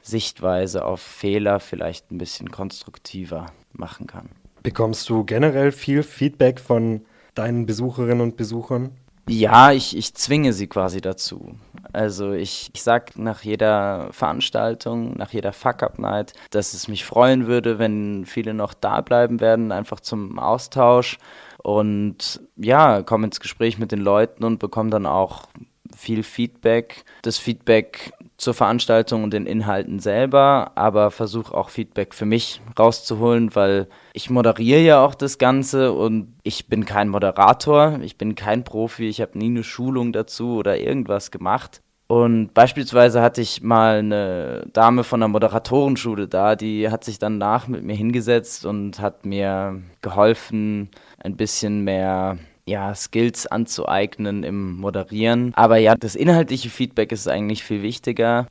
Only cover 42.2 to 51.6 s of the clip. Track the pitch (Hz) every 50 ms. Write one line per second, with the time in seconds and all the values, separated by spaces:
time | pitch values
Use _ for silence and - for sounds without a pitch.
42.2 | 120 117 113 113 110 98 - 113 120 127 - 143 131 - 120 123 120 123 113 120
43.2 | 117 117 - 123 117 - - - - 113 117 113 110 110 110 107 107 107 104 104
44.2 | 101 95 92 87 78 64 60 55 - - - 110 113 117 120 123 117 - 131 117
45.2 | 113 107 104 107 113 104 98 113 - - 123 143 143 139 131 - - 120 107 101
46.2 | 101 87 - 95 98 107 110 95 107 110 107 107 107 110 110 113 - - 104 -
47.2 | 107 107 107 104 101 104 110 107 110 120 123 82 - 90 104 104 107 117 120 123
48.2 | 107 117 120 117 117 - - - - 92 104 104 101 101 92 - 101 101 - _
49.2 | - 98 98 98 98 98 95 95 98 98 95 95 90 87 - _ - 98 90 101
50.2 | 104 110 117 - - - 110 107 107 107 104 104 101 101 _ - _ _ _ -
51.2 | - 98 92 - 107 107 - -